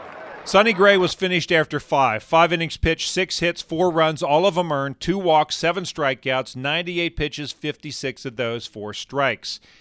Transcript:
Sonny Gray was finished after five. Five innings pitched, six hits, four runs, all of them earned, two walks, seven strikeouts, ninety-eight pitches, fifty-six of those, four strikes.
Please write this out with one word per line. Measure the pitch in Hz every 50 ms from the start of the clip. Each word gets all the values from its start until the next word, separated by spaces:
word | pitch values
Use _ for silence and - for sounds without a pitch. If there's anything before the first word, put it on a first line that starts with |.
| - - - - - - - - -
Sonny | - - 190 214 226
Gray | 214 175 196 202 202
was | 190 180 165 -
finished | - 196 185 180 170 - -
after | 175 160 147 - 151 143
five. | - - 156 139 135 120 107 110
Five | - - 160 160 170 165
innings | 175 165 165 156 -
pitched, | - - 165 160 - - -
six | - 180 185 - - -
hits, | 165 175 170 -
four | - - 165 160 185 180
runs, | 160 160 160 160 156 131
all | - 123 147 160 185
of | 202 160
them | 175 175 165
earned, | 147 139 139 139 131 -
two | - - 190 202
walks, | 185 170 156 151 151 - -
seven | - - 165 170 190 180
strikeouts, | - - 165 147 135 135 - - 135 131 131 123 - -
ninety-eight | 127 131 143 151 170 180 180 175 170 170 165 170
pitches, | - 151 151 - 143 147 -
fifty-six | - _ - 151 143 _ - 151 127 - - 135 127 - -
of | 135 113
those, | 123 120 117 117 117 -
four | - - 107 101 104 104
strikes. | - - - 131 143 139 131 110 - - - - - _ _ _ _